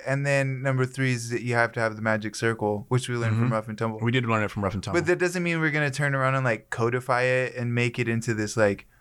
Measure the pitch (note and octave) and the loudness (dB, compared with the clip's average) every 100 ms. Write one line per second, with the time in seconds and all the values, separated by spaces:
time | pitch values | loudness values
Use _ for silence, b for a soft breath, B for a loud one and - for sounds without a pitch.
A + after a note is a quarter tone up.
0 | B2 C#3 C#3+ C#3 C3+ C3 C3+ C3 B2+ C3 | -2 -2 2 2 0 -2 -2 0 0 0
1 | C3 B2 A#2 A#2 A#2+ A#2+ A#2 A#2 A2+ G#2+ | 0 0 -2 -4 0 2 2 0 -2 -2
2 | A2 A2 G#2+ - A2+ A2 G#2+ G#2 - B2 | 0 0 -2 -2 -2 0 -2 -2 0 -2
3 | B2 A#2+ A#2 A2 B2 A2 A2 G#2+ A2+ A2 | 0 -2 0 2 2 0 -2 -4 -4 -2
4 | A#2 B2+ A#2 A2+ G#2 - G2 G2 G2+ E3+ | 0 0 2 0 0 0 -2 -2 0 0
5 | E3 F3+ F3+ F3+ F3 E3 D#3+ D3+ D3 C3+ | 2 2 2 0 -2 0 0 0 0 0
6 | C#3+ C#3 C3 C3+ B2+ A2+ - - A#2 B2 | 0 2 2 2 2 0 -4 0 0 0
7 | B2+ B2 B2+ B2+ B2+ B2 A#2+ A#2+ A#2+ A#2+ | 0 0 2 2 0 -4 -2 0 0 0
8 | A2+ A2+ A#2 G#2+ G#2 A2+ G#2 G2 - b | 0 0 0 -2 0 2 2 2 -8 b